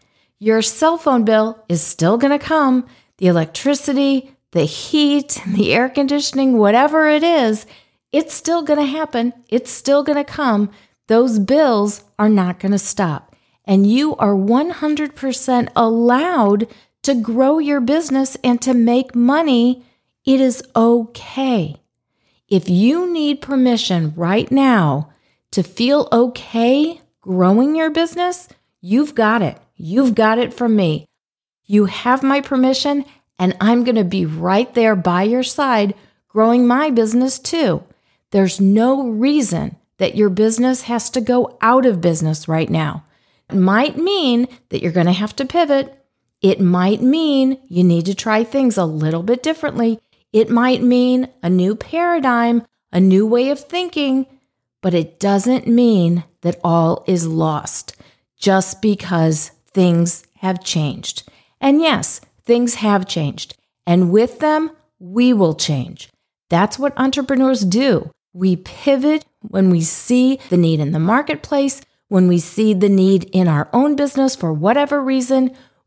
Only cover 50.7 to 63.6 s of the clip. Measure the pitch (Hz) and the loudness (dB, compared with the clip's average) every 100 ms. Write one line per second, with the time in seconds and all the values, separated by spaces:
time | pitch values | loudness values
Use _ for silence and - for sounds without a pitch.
50.7 | 254 247 247 247 254 254 _ 175 185 185 | 2 2 2 2 0 -2 _ -2 0 0
51.7 | 226 - 320 349 339 262 240 233 233 233 | -2 -6 -4 -2 0 0 0 0 -2 -4
52.7 | _ _ 180 190 185 220 240 262 285 - | _ _ 0 4 4 2 2 0 -4 -6
53.7 | 349 359 302 285 262 262 _ _ _ _ | -6 -6 -4 -2 -2 -4 _ _ _ _
54.7 | _ 185 175 160 - 202 202 233 254 - | _ -2 -2 -2 -4 -2 0 0 -2 0
55.7 | 233 240 208 170 175 - _ 175 170 170 | 2 4 4 2 0 -4 _ -6 -4 0
56.7 | 170 165 - - 180 160 160 160 151 - | 2 0 -2 -2 -2 -2 -2 -2 -4 -8
57.7 | - - - _ _ _ _ 202 190 190 | -12 -14 -20 _ _ _ _ 0 0 0
58.7 | - 220 202 180 170 160 156 - - _ | -2 -2 -2 -2 0 0 0 -6 -14 _
59.7 | - 180 170 170 - - _ 190 180 - | 0 2 2 0 -4 -12 _ -6 -6 -4
60.7 | 165 147 - - - - _ _ _ 269 | -4 -4 -6 -12 -14 -16 _ _ _ 0
61.7 | 294 320 254 - - - _ - 240 240 | 2 2 -2 -4 -8 -14 _ -2 0 0
62.7 | - 214 202 185 170 143 - - - | -2 0 0 -2 -4 -6 -6 -14 -20